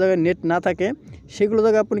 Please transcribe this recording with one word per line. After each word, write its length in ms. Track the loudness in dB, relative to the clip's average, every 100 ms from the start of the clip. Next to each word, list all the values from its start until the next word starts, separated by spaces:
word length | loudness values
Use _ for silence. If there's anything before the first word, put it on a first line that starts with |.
জায়গায় 180 | 2 2 0
নেট 120 | -2 -2
না 60 | -2 -2
থাকে 200 | -2 -4 -6 -14 -20 -14 -2
সেগুলো 240 | 0 2
জায়গায় 180 | 2 2
আপনি 140 | 0 -2